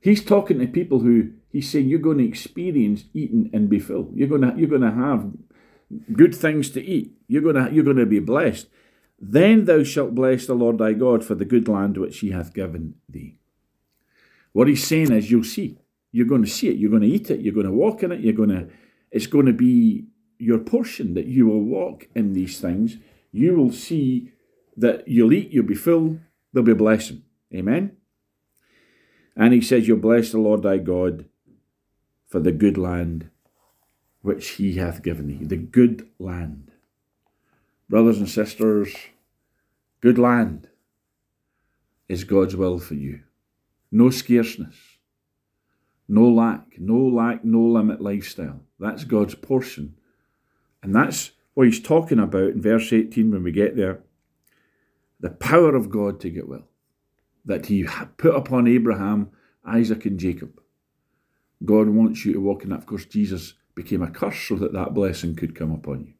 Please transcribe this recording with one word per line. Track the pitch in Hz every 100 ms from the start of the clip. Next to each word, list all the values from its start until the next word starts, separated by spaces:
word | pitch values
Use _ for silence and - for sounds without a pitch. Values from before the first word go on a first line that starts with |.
He's | 185 208
talking | - 202 196 151
to | 127
people | 170 175 131
who, | 120 117 110 - _
he's | 147 139
saying, | 151 131
"You're | 160
going | 151 147
to | 117
experience | - - - 180 147 107 104 - 156
eating | 139 113 110
and | 107 104
be | 101
full. | - 87 -
You're | - 135
gonna, | 147 127 123
you're | 156
gonna | 143 120
have | 113 135 123 98 - - _ _ _ _ - -
good | - 170 -
things | 160 151 139
to | 131 190
eat. | 170 - _ _
You're | 135
gonna, | 160 143 131
you're | 156
gonna | 139 131 110
be | 104
blessed. | 104 131 160 - - _ _ _ _ _
Then | 98 120 196 226 180
thou | 160
shalt | 143 - 131 117
bless | 131 127 123
the |
Lord | 123 120 113
thy | 110
God | 107 127 117 113
for | 95
the |
good | 95 117 110
land | 101 98 92
which | 90 -
he | 104
hath | 92 82
given | - 92 82 80 - _
thee." | - - _ _ _ _ _ _ _ _ _ _ _ _
What | 101 135
he's | 139 -
saying | 160 156
is, | 113 104
you'll | 117
see. | 113 - 170 - _ _ _
You're | 117 120
gonna | 135 107
see | - 202
it. | -
You're | 104
gonna | 113 104
eat | 190 -
it. | 160
You're | 104
gonna | 104 98
walk | 104 202 214
in | 180
it. | 175
You're | 110
gonna, | 107 107 95 85 - _ _ _
it's | 113 -
gonna | 147 135
be | 110 123 123 113 104 - _ _ _
your | 117 113
portion | 113 240 254 - 110 87
that | 82
you | 131 113
will | 107 104
walk | 98 90 - - 120
in | 104
these | 95 92 -
things. | 92 92 113 - _ _ _
You | 104 156 175
will | 127
see | 117 - 165 131 127 - _ _ _ _ -
that | 117 - -
you'll | 120 117
eat, | 170 196
you'll | 143 107
be | 107
full, | - 170 160 160 _ _ _
there'll | 127 113
be |
a | 107
blessing. | 107 110 - - _ _ _
Amen? | 92 92 147 196 _ _ _ _ _ _ _ _ _ _ _ _ _ _ -
And | 117
he | 123
says, | 113 127 107
"You'll | 107
bless | 110 117 113
the | 110
Lord | 107 104
thy | 98 95
God | 90 90 90 82 - _ _ _ _ _ _ _ _ _ _
for | 90
the | 82
good | 78 101 92
land | 90 87 85 82 82 _ _ _ _ _ _ _ _ _
which | 196 - -
he | - 101 90
hath | 87 85
given | 90 80 73
thee." | 69 76
The | 87
good | 80 120 123 110 - _
land. | 92 87 82 71 69 _ _ _ _ _ _ _ _ _ _ _ _
Brothers | 110 113 104
and | 98
sisters, | - 104 - 110 104 98 - - _ _ _ _ _ _ _ _ _
good | 120 120
land | 120 120 107 80 - _ _ _ _ _ _ _ _ _ _ _ _ _ _
is | 90
God's | - 98 92 95
will | 92 90
for | 85
you. | 76 69 69 _ _ _ _ _ _ _
No | 107 123
scarceness, | 131 - 120 113 - 80 _ _ _ _ _ _ _ _ _ _ _ _ _ -
no | 104 120
lack, | 113 113 101 - -
no | 90 117
lack, | 131 120 117 117
no | 113 113
limit | 117 117 107 110
lifestyle. | 101 101 - - 78 69 _ _
That's | 101 113 131
God's | 110 101 -
portion. | - 131 127 - 73 - _ _ _ _ _ _ _ _
And | 95
that's | 104 156 - - _ _ -
what | 123
he's | 113
talking | - 160 160 123
about | 95 95 95
in | -
verse | 107 113 110
eighteen | 113 110 - 110
when | 101
we | 90
get | 85 101 123
there. | 95 92 _ _ _ _ _ _ _ _ _ _ _ _
The | 90
power | - 127 160 165 135
of | 101
God | 107 101 95
to | 92
get | 85 -
wealth | 64 - _ _ _ _ _ _ _
that | - 95 -
he | 101
ha-, | 82 - - _
put | 160 143
upon | 131 127 120
Abraham, | 120 113 98 98 104 101 _ _ _ 85
Isaac | 113 110 107 110
and | 98
Jacob. | 92 85 69 _ _ _ _ _ _ _ _ _ _ _ 110
God | 107 107
wants | 107 113 -
you | 107
to | 95
walk | 98 98
in | 98
that. | 80
Of | -
course, | 101 -
Jesus | 107 101 92 - _ _
became | - - 92
a | 85
curse | - 196 - -
so | 107
that | 98
that | 92 92
blessing | 104 98 87 85 80
could | 82 -
come | 80
upon | 78 73 67 -
you. | _